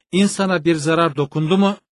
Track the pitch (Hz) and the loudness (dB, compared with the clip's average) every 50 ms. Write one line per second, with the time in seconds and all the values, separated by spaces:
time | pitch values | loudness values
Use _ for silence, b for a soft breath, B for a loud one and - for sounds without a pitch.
0 | _ _ - 180 202 196 - - 196 190 185 180 147 170 170 156 143 160 160 165 | _ _ 0 0 0 0 0 -2 -2 -2 -2 -2 0 0 0 0 0 0 0 2
1 | 170 165 139 147 143 139 - 156 156 156 185 196 196 196 202 - _ _ _ | 0 0 0 -2 -4 -4 -2 -4 -2 0 2 2 2 2 0 -4 _ _ _